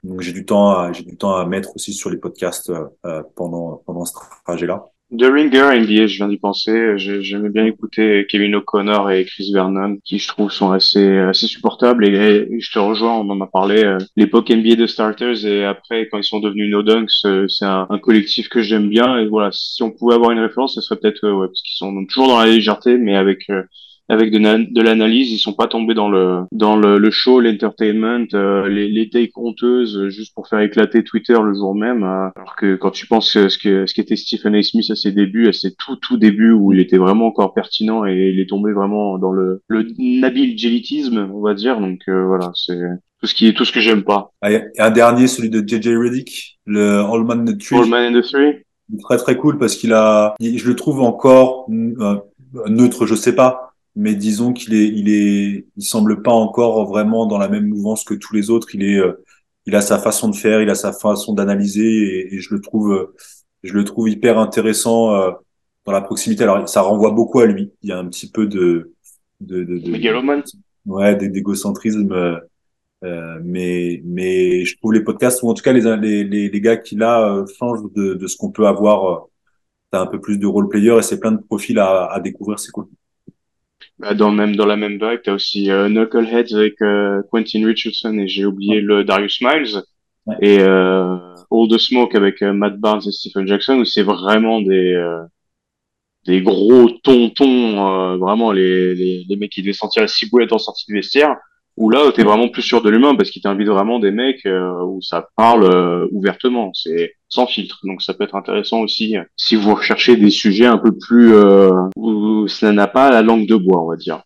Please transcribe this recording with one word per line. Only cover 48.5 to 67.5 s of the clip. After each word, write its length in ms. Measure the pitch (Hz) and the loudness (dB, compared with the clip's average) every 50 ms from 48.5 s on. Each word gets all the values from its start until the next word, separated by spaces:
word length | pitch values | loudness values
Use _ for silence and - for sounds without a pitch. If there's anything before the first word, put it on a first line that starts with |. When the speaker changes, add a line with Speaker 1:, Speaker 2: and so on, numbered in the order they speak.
| 147 147 _ _ _ _ _ _ 110 101 | 0 -2 _ _ _ _ _ _ -14 -14
Speaker 1:
Très, 160 | - - 127 160 | -4 -2 -2 0
très 180 | - - 127 | 0 0 -2
cool 220 | 127 - 151 143 147 | 2 2 0 0 2
parce 180 | 131 107 - | -2 -2 -2
qu'il 160 | - - 113 | -4 -2 0
a, 420 | 110 110 110 107 107 107 107 107 107 - | 2 4 4 4 4 4 2 2 -2 -4
il, 180 | 117 117 120 117 | -6 -4 -4 -2
je 80 | 104 | -2
le 100 | 123 123 | -2 -2
trouve 260 | 123 - 160 139 135 | -2 -2 -4 -2 0
encore, 640 | 131 120 - - - 135 131 131 131 127 131 127 - 110 | 0 0 0 2 6 8 8 8 8 6 2 -8 -8 -6
euh, 460 | 110 113 113 117 117 123 107 101 101 101 - _ _ _ - _ 131 123 110 104 | -6 -4 -4 -4 -6 -4 -4 -4 -4 -4 -8 _ _ _ -20 _ -14 -10 -4 -2
neutre, 360 | 110 113 127 120 - - 117 | 2 4 4 2 2 0 0
je 100 | 107 110 | 0 0
sais 200 | 107 - 123 120 | 0 0 0 4
pas, 400 | 123 127 127 127 - - - _ _ _ _ _ | 4 4 4 2 -2 -12 -18 _ _ _ _ _
mais 180 | 104 104 107 104 | -4 -2 -2 -2
disons 380 | 101 101 110 107 101 120 123 | -2 -2 -4 -2 -2 -2 -2
qu'il 200 | 123 120 - 110 110 | -4 -6 -4 -2 2
est, 120 | 107 107 | 2 2
il 220 | 107 107 107 101 104 | 2 0 -2 0 0
est, 580 | 107 104 104 104 101 101 101 101 101 98 - _ _ | 2 2 2 2 0 0 -2 -4 -6 -10 -12 _ _
il 60 | 101 | -12
semble 400 | 101 - - 113 107 107 104 101 | -10 -6 -2 0 0 0 0 0
pas 80 | - 123 | 0 2
encore 560 | 117 113 110 104 - 120 120 117 110 110 104 | 2 2 2 0 0 0 0 2 2 0 -2
vraiment 400 | 98 98 104 107 107 113 113 113 | -2 -2 -2 0 0 0 0 0
dans 100 | 107 104 | 0 -2
la 120 | 101 98 95 | -2 -2 -2
même 180 | 104 104 104 | -2 -2 -2
mouvance 380 | 104 107 104 101 107 110 107 - | -4 -4 -4 -4 -4 -6 -6 -6
que 100 | - 104 | -8 -8
tous 200 | 104 - - - | -10 -8 -6 -4
les 140 | 107 101 107 | -4 0 0
autres. 200 | 117 117 110 - - | 0 0 -2 -4 -8
Il 100 | 98 98 | -4 -2
est, 120 | 101 101 | 0 2
euh, 160 | 98 95 90 - - _ _ _ _ _ _ _ _ _ | 2 2 0 -2 -6 _ _ _ _ _ _ _ _ _
il 80 | 98 101 | -2 -2
a 60 | 104 | -2
sa 180 | 101 - 107 95 | 0 0 -2 0
façon 300 | - 110 104 - - 110 | 0 -4 -4 -2 -4 -4
de 80 | 101 | -4
faire, 260 | - - 110 110 110 | -2 0 0 2 2
il 80 | 107 101 | 2 0
a 40 | 95 | -2
sa 180 | - - 120 | -2 -4 -8
façon 420 | 104 - - 107 104 98 - - 104 | -8 -4 -2 -2 -2 -2 -4 -6 -4
d'analyser 500 | 101 98 101 101 101 101 101 101 107 110 | -2 -2 -2 -2 -2 -2 -2 -2 0 0
et, 500 | 113 113 110 104 98 92 92 92 - 98 | 0 2 0 0 -2 -4 -8 -8 -8 -12
et 20 | 95 | -12
je 160 | 90 - 107 | -8 -8 -8
le 60 | 101 | -8
trouve, 320 | 101 - - 107 107 104 | -8 -6 -4 -2 -2 0
euh, 220 | 98 95 92 - _ _ - - - _ _ _ _ _ - | -2 -2 -4 -8 _ _ -20 -20 -20 _ _ _ _ _ -16
je 100 | - 98 | -6 -4
le 100 | 101 101 | -4 -4
trouve 240 | 101 - - 113 110 | -4 -4 -4 -4 -4
hyper 300 | 104 101 - 120 110 110 | -4 0 0 2 2 2
intéressant, 760 | 110 107 - 113 104 110 104 - - 117 113 113 113 110 104 | 0 0 -2 -2 -2 -2 -2 -2 -2 0 0 2 2 2 2
euh, 180 | 98 95 92 90 - _ _ _ _ _ _ _ _ _ | 0 0 -2 -4 -8 _ _ _ _ _ _ _ _ _
dans 80 | 104 | -4
la 80 | 101 98 | -4 -4
proximité. 440 | 98 - 113 - - - 110 101 120 | -4 -4 -10 -8 -4 -4 -2 0 2
Alors, 240 | 104 95 101 95 - | 2 2 0 -2 -2
ça 120 | - 107 | 0 0
renvoie 280 | 95 95 107 104 107 107 | 2 2 2 2 2 2
beaucoup 300 | 104 113 117 - - 131 | 2 0 -2 2 2 2
à 60 | 117 | 2
lui. 260 | 107 | 2